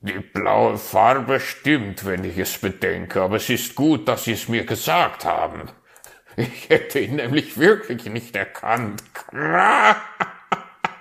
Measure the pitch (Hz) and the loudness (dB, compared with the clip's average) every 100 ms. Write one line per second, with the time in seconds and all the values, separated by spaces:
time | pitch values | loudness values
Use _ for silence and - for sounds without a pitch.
0 | 101 95 95 - 98 104 113 107 - 98 | -6 -8 -6 -4 2 4 4 2 0 4
1 | 110 135 120 131 - - - 147 104 95 | 6 4 2 -2 -2 -6 0 0 0 -8
2 | 98 92 95 92 90 - 101 92 95 90 | -4 -4 -4 -4 -4 -2 -4 -2 -2 -4
3 | 90 - 92 107 - 120 - - 147 156 | -4 0 0 0 0 -2 -2 0 2 2
4 | - 107 - 110 - 117 - 113 - 165 | 2 -2 0 -4 -2 -2 -2 -4 0 2
5 | 147 - - 82 80 80 82 - _ - | 2 0 -2 0 -2 -6 -14 -18 _ -20
6 | - - _ - 120 - - 156 - 143 | -20 -20 _ -6 -6 -6 2 2 2 -4
7 | 104 143 120 147 151 - 160 214 - 123 | -2 -2 0 0 -2 2 4 4 2 -8
8 | 104 110 117 101 98 - - 117 113 104 | -6 -10 -8 -6 -6 -6 -2 0 -2 -8
9 | - - - - 151 170 196 254 214 214 | -14 -16 -14 -6 -2 2 4 6 4 2
10 | - - - - - - - - - - | -2 -8 -8 -8 -6 -6 -6 -8 -8 -8